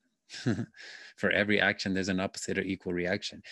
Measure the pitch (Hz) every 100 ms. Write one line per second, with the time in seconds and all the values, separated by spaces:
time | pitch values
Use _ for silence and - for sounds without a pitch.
0 | _ _ - - 127 107 - - - -
1 | - - 95 87 104 101 95 104 101 95
2 | 95 92 98 - - 95 92 95 95 87
3 | 87 104 - - -